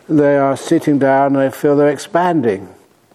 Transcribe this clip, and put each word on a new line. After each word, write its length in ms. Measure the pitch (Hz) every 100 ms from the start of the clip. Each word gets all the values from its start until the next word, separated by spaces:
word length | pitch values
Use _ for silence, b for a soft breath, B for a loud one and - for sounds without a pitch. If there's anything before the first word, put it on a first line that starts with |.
| -
they 280 | 156 143 143
are 200 | 139 131
sitting 400 | - 165 - 139
down 380 | 135 135 139 139
and 100 | 135
they 100 | -
feel 200 | 151 143
they're 140 | 147
expanding. 840 | 135 - 170 180 165 117 95 95 - _ _ _